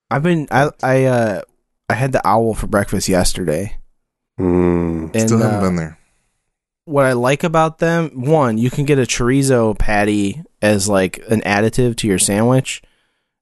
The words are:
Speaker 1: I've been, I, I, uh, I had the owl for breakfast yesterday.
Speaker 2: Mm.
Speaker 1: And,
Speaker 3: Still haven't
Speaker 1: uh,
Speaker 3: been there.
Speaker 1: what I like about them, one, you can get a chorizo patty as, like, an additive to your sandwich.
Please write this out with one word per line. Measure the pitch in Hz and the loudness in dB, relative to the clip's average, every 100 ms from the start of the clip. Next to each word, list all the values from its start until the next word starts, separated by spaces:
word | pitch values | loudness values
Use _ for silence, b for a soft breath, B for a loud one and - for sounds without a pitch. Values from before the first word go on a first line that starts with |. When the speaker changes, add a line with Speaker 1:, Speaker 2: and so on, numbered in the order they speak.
| - | -8
Speaker 1:
I've | 139 | -2
been, | 165 170 139 | 0 0 0
I, | 120 147 - | 0 0 -2
I, | 131 131 131 | 0 2 2
uh, | 123 110 90 - _ _ _ - | 0 0 -4 -10 _ _ _ -6
I | |
had | 107 135 | -4 -2
the | 131 - | 0 2
owl | 110 113 | 2 0
for | 104 101 | -2 -2
breakfast | 104 98 98 92 | -2 -2 -2 0
yesterday. | 90 90 - 87 78 98 - - _ _ _ _ - | 0 0 0 -2 -4 -4 -10 -14 _ _ _ _ -4
Speaker 2:
Mm. | 90 90 87 87 85 82 82 110 | 0 2 2 2 -2 -4 -4 -2
Speaker 1:
And, | 113 | 0
Speaker 3:
Still | 113 | 2
haven't | 117 104 | 0 0
Speaker 1:
uh, | |
Speaker 3:
been | 95 - | 0 -2
there. | 80 80 _ _ _ _ _ _ _ _ - | -6 -12 _ _ _ _ _ _ _ _ -4
Speaker 1:
what | 143 131 | 0 2
I | |
like | 120 123 147 | 2 0 0
about | 175 160 160 - | 0 0 0 0
them, | 165 170 160 131 127 | -2 0 -2 -4 0
one, | 160 127 110 | 2 2 0
you | 123 | -2
can | 147 139 | 0 0
get | 139 | 2
a | |
chorizo | 120 - 120 135 135 123 110 101 | 0 0 0 2 2 2 2 2
patty | - 104 104 104 101 143 - _ | 2 2 2 0 -2 -4 -14 _
as, | 107 104 101 | 0 2 2
like, | 98 92 - - | 2 0 -2 -2
an | 107 | -2
additive | - 101 110 120 123 113 | 0 0 0 0 0 0
to | 110 | 0
your | 92 | 0
sandwich. | - 101 117 131 - - - _ _ _ _ _ | 0 0 2 2 0 -8 -16 _ _ _ _ _